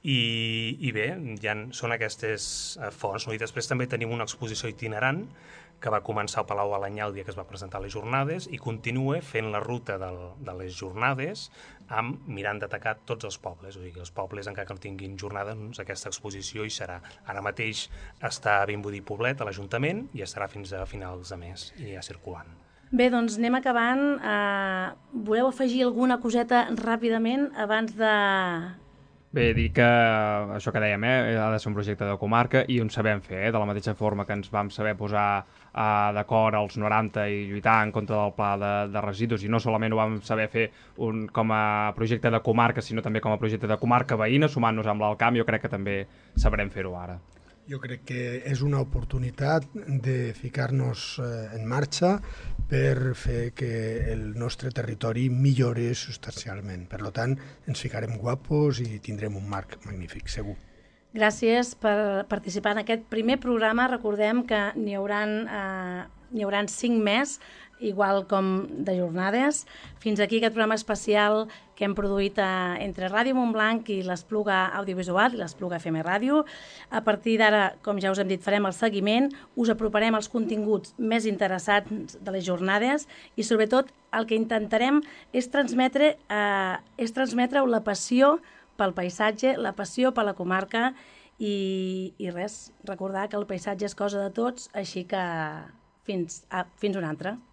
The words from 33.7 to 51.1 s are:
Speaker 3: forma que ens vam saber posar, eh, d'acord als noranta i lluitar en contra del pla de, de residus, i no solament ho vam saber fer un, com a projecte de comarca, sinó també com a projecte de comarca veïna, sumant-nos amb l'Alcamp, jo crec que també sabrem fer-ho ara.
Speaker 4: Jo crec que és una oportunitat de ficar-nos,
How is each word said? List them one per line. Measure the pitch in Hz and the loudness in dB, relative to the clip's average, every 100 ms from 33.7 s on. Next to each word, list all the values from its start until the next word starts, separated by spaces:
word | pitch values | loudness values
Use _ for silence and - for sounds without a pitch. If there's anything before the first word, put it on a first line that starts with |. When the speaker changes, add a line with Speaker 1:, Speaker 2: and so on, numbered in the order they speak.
| 104 110 | -2 -4
Speaker 3:
forma | 104 107 101 101 | 0 0 0 -4
que | |
ens | 104 98 | -4 -2
vam | 107 101 | -2 -2
saber | - 107 101 | -2 -2 -2
posar, | 104 104 101 101 - - - | -2 2 2 0 -4 -20 -12
eh, | - 110 104 104 104 | -2 2 4 2 0
d'acord | 104 113 110 107 | 2 4 4 2
als | 104 110 | 0 -2
noranta | 104 107 110 107 104 | 2 2 2 -2 -2
i | 101 101 | -2 -4
lluitar | 101 113 113 | 0 4 4
en | 107 | 4
contra | 110 104 107 | 0 0 0
del | 104 | 0
pla | - 104 101 | 0 0 2
de, | 101 104 101 | 0 0 0
de | 101 101 | -2 -4
residus, | 98 117 113 101 | -2 -2 0 0
i | |
no | 113 | 0
solament | 113 110 113 | 2 0 2
ho | 110 | 2
vam | 110 107 - | 0 -2 -2
saber | 110 107 | -2 0
fer | 117 110 - - - | 0 -2 -4 -20 -6
un, | 117 110 107 | -4 -2 -4
com | - 110 | 0 2
a | 107 107 104 107 | 4 2 2 0
projecte | 104 113 113 120 | 0 0 2 2
de | 113 | 2
comarca, | 113 113 117 113 | 4 4 4 2
sinó | - 110 110 | -4 -4 -2
també | 107 | -2
com | 110 | 0
a | 104 | 0
projecte | 110 107 107 | 0 -2 0
de | 107 | 0
comarca | 117 123 139 117 | 4 4 4 0
veïna, | 110 135 151 | 4 4 4
sumant-nos | 147 117 110 107 | 2 2 2 0
amb | 104 107 | 0 0
l'Alcamp, | 104 117 120 | 4 4 4
jo | 113 | 2
crec | 110 113 | 0 -2
que | 101 | -4
també | 98 98 98 - - | -2 -4 -4 -14 -4
sabrem | - - 107 101 | 2 2 2 -2
fer-ho | 101 92 90 | -4 -6 -6
ara. | 87 90 - - - - - | -10 -12 -14 -20 -20 -20 -12
Speaker 4:
Jo | 139 | -12
crec | 127 123 | -10 -12
que | - 123 123 123 143 | -8 -6 -4 -6 -4
és | 131 143 | 0 2
una | 139 | 2
oportunitat | 131 135 110 135 127 - 139 160 135 214 | 0 -2 -2 -2 -4 -2 2 2 0 -12
de | 202 135 120 127 120 | -2 -2 0 0 -2
ficar-nos, | - 127 139 127 135 127 120 - | -4 -6 -4 0 2 0 -2 -8